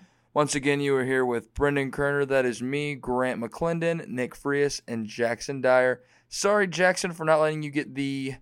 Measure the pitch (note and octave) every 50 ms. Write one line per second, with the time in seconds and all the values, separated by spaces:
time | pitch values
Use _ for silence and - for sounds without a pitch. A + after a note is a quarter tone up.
0 | - _ _ _ _ _ - D3 D3+ C#3+ D3 D3 C3 C#3+ C#3+ C#3+ C#3+ C#3 C#3 C3
1 | B2 C3 C3 C3 B2+ B2 A#2+ A2+ - _ - B2+ C#3+ C#3+ C#3+ C#3 C3+ C3 - C#3+
2 | C#3+ C#3+ C#3+ C#3+ C#3+ C3+ C3+ C3+ B2+ B2 A2+ A#2 B2 C3 C#3+ D3 D3+ D3 C#3+ B2
3 | - B2+ B2 B2+ B2+ B2+ A#2+ A2 A#2 A2 - - E3+ E3+ E3+ E3 E3+ E3+ E3+ E3
4 | - - A2+ B2+ B2 - - - - C#3+ C#3+ C#3+ C#3+ C#3 - - - - A#2 A2+
5 | A2 G#2+ - A#2+ A#2 A2+ A#2 A2 - - C#3 C3 B2+ B2+ B2+ B2+ B2+ B2+ B2 -
6 | _ _ _ _ _ _ - - - G3+ G#3 G#3 G3 F3+ D3+ E3 F3+ F#3 F#3 -
7 | - F3+ E3 E3 D#3+ D#3 D#3+ D3+ D#3 D#3 D#3 D#3 D3+ D3 C#3 D3+ - - C3 C#3
8 | C#3 C#3 C#3 C3+ C3+ C3+ B2+ -